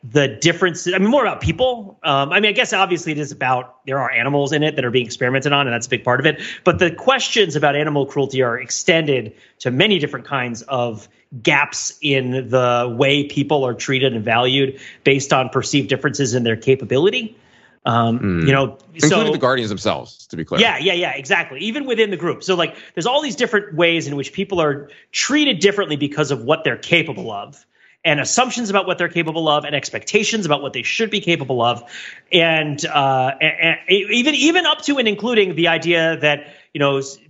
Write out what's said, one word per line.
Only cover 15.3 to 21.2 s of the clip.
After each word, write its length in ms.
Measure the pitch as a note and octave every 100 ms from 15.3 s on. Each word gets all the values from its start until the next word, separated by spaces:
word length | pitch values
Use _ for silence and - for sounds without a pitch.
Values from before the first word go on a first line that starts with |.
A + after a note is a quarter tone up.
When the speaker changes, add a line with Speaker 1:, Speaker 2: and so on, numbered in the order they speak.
Speaker 1:
on 160 | C#3 B2
perceived 400 | C3+ A#2 C#3+ B2+
differences 460 | C3 D3+ A#2+ C3+
in 100 | B2
their 140 | A#2 A2
capability. 800 | C3+ C3 G#2 B2+ F3+ B3 A3+ - _ _ _ _
Um, 360 | - A#2 A#2 A#2
Speaker 2:
Mm. 260 | G2+ F2 E2
Speaker 1:
you 60 |
know, 240 | C3+ C3 - _
Speaker 2:
Including 320 | - D3 F3+ -
Speaker 1:
so 60 |
Speaker 2:
the 80 | -
Guardians 300 | B2 C3 A2
themselves, 580 | G2 A2 D2+ A#1 - -
to 100 | -
be 80 | -
clear. 160 | -
Speaker 1:
Yeah, 160 | A3+ C#3+
yeah, 160 | E3
yeah, 200 | F3 F3
exactly. 460 | C3+